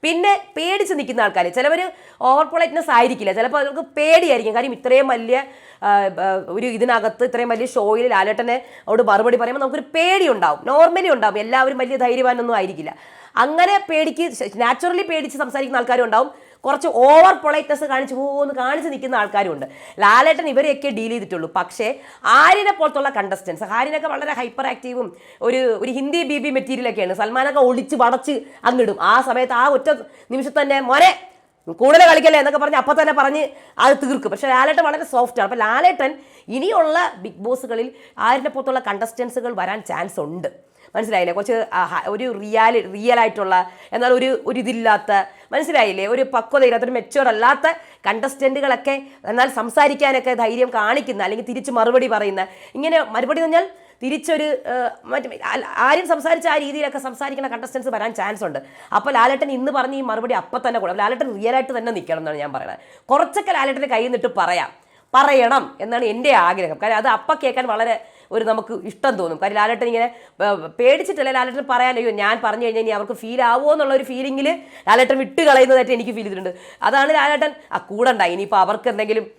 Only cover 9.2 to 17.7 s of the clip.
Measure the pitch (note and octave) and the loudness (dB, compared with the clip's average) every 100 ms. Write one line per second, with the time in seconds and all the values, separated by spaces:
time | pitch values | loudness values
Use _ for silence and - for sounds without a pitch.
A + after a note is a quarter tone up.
9.2 | A3+ A#3+ A#3 C4 C4+ C#4 B3+ E4 E4+ G4 | 4 2 0 -4 -4 -6 -4 -2 2 2
10.2 | F4 A3 F3 D3 - C#4+ E4 E4+ F4+ C4+ | 2 2 0 -2 0 6 6 4 0 2
11.2 | G#3+ G3+ A3 C4 C4 C4+ B3+ C4+ B3 B3+ | 2 -2 -2 0 0 0 -4 -2 0 2
12.2 | B3+ B3 A#3+ A3+ F#3+ D#3 D#3 - - - | 0 0 0 -2 -2 -6 -12 -14 -20 -20
13.2 | - - C4 D#4 F4+ G4+ G4+ D#4 D#4 D#4 | -8 -2 0 4 4 2 0 -2 -2 -2
14.2 | E4+ A#3 G3+ G3+ A#3+ B3+ F4 F4+ G4 D#4+ | -6 -6 -10 -2 0 0 0 -2 -2 -4
15.2 | C4 C#4 C#4 C#4 C4+ B3+ A#3+ B3 A#3+ A3 | -6 -6 -6 -4 -4 -4 0 0 2 2
16.2 | C#4 - - _ B3+ C#4+ D#4+ A#3 C4 D4+ | 0 -4 -20 _ -4 -2 -2 4 8 10
17.2 | F4+ F#4 D4+ D4+ D4 | 8 6 0 -2 -2